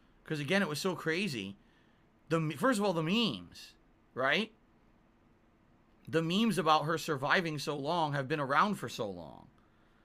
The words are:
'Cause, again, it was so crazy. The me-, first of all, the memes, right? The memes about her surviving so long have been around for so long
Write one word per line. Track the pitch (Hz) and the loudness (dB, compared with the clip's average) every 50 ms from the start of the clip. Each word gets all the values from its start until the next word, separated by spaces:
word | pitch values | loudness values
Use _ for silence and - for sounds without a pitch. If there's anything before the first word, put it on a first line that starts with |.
| _ _ _ _ - | _ _ _ _ -10
'Cause, | - 160 147 | -6 -6 -4
again, | 147 147 180 202 | -2 2 2 2
it | 196 156 | 2 2
was | 151 143 | 0 -2
so | - 190 175 | -2 -2 -2
crazy. | - - 160 156 175 208 196 139 113 98 98 101 - - _ _ _ _ _ _ _ _ _ _ _ _ - | -2 -2 -2 0 0 0 -2 -2 -4 -6 -8 -10 -14 -20 _ _ _ _ _ _ _ _ _ _ _ _ -2
The | 151 165 | 0 0
me-, | 160 151 160 | 0 0 -2
first | 127 180 269 254 202 | 0 2 2 2 2
of | 208 | 2
all, | 202 175 | 0 0
the | 165 156 | 0 0
memes, | 156 190 233 233 196 117 90 87 87 - - - - - _ _ _ _ _ _ _ - | 2 2 2 2 0 -2 -4 -8 -14 -18 -20 -20 -20 -20 _ _ _ _ _ _ _ -6
right? | 117 131 135 147 180 220 220 - _ _ _ _ _ _ _ _ _ _ _ _ _ _ _ _ _ _ _ _ _ _ _ _ _ _ _ _ _ - - | -2 0 2 2 2 0 -2 -8 _ _ _ _ _ _ _ _ _ _ _ _ _ _ _ _ _ _ _ _ _ _ _ _ _ _ _ _ _ -8 -2
The | 117 160 | 0 0
memes | 165 160 175 202 226 226 180 147 | 0 2 2 2 2 2 2 2
about | 160 160 156 156 147 | 4 4 4 4 4
her | 151 165 151 | 0 -2 -2
surviving | - - 156 131 139 143 160 185 175 165 151 147 | -2 -2 -4 -2 0 2 2 2 2 0 -4 -4
so | - 156 147 | -4 -4 -4
long | 151 135 147 170 175 160 147 139 | -4 -2 -2 0 0 0 0 0
have | 143 135 123 | -2 -2 -2
been | 156 151 | -2 -2
around | 143 127 143 151 180 208 196 | 0 2 4 4 4 4 2
for | - - 120 | -2 -4 -6
so | - - 117 101 | -6 -4 -6 -6
long | 95 85 82 71 57 50 50 - - - - _ _ _ _ _ _ _ _ | -6 -8 -10 -14 -16 -18 -20 -20 -20 -20 -20 _ _ _ _ _ _ _ _